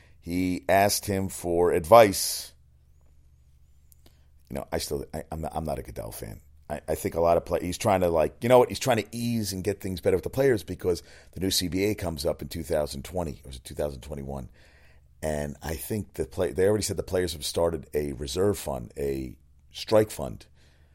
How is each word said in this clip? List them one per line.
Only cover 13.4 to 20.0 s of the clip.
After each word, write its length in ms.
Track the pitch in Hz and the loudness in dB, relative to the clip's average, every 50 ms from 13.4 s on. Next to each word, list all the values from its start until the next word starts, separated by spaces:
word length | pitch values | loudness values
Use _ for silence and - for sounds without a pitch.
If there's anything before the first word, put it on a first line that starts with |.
| - | -14
or 40 | 69 | -16
is 60 | 65 | -16
it 80 | 64 - | -16 -14
two 120 | - 73 | -10 -6
thousand 260 | - 76 73 69 64 | -4 -4 -4 -4 -8
twenty-one? 480 | 64 71 73 71 67 67 69 69 64 - - - - - - - - - - - - - - - - | -12 -12 -12 -10 -10 -8 -10 -10 -10 -12 -16 -20 -20 -20 -20 -20 -20 -20 -20 -20 -20 -20 -12 -6 -4
And 320 | 78 76 73 73 73 69 - - | -2 -2 -2 -4 -6 -8 -8 -8
I 120 | 73 82 | -8 -8
think 400 | - - - 113 107 92 - - | -8 -6 -4 -4 -4 -4 -6 -6
the 100 | - 78 | -6 -6
play, 260 | - - 95 90 71 | -6 -4 -2 -2 -2
they 160 | 67 90 92 101 | 0 2 2 4
already 160 | 107 107 - | 2 2 0
said 140 | - 95 80 | -2 -4 -6
the 60 | 78 | -4
players 280 | - 98 92 90 85 | -2 -2 0 0 -2
have 140 | 80 78 71 | -4 -6 -8
started 420 | - - 90 85 85 82 76 69 - - | -6 -2 0 0 0 0 -2 -6 -6 -4
a 180 | 73 73 71 | -2 -2 -2
reserve 480 | 67 60 73 69 71 87 95 101 98 - | -4 -6 -8 -6 -2 0 2 2 0 -2
fund, 320 | - - 69 64 58 - - - | -4 -6 -6 -6 -8 -10 -8 -4
a 400 | 69 69 67 67 65 62 - - _ _ _ _ _ - | -4 -2 -2 -4 -6 -8 -10 -14 _ _ _ _ _ -20
strike 400 | - - - - 110 107 | -14 -12 -2 2 4 4